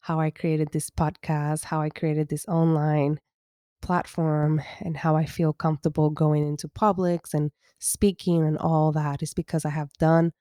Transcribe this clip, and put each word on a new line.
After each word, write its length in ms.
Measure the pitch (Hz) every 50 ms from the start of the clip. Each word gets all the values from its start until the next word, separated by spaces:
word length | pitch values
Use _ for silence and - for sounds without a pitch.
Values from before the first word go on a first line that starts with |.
| _
how 180 | - 165 160
I 100 | 160 156
created 400 | 156 - - 170 156 151 156 151
this 200 | - 156 - -
podcast, 720 | _ - 165 151 156 _ - - 156 151 147 147 151 156 -
how 160 | - - 156
I 100 | 151 151
created 380 | - - - 160 151 151 156 151
this 180 | - 147 -
online 720 | - 180 165 165 165 160 151 147 156 151 151 143 143 151 151 _ _ _ _ _ _ _ _ _ _ _ _
platform, 800 | - - 180 175 - - - - 165 160 151 151 151 151 156 156 143 - - -
and 160 | - - 160 147
how 180 | - 160 156
I 100 | 156 160
feel 260 | - - - 170 156 151
comfortable 580 | _ - 165 156 147 _ 160 151 - 156 151
going 360 | 151 - 160 151 151 151 147
into 220 | 147 147 147 - 151
publics 680 | _ - - 214 196 175 185 180 175 170 _ - -
and 160 | 151 147 147 _ _ _ _ _ _
speaking 640 | - - - - - 202 185 _ - 185 175 165 160
and 120 | 151 156 -
all 340 | - 165 160 156 156 156 151
that 300 | 156 151 147 143 143 -
is 120 | 156 -
because 300 | - 170 - - 160 -
I 60 | 151
have 220 | 147 156 151 143 _
done 380 | _ 165 160 165 165 170 170 160 _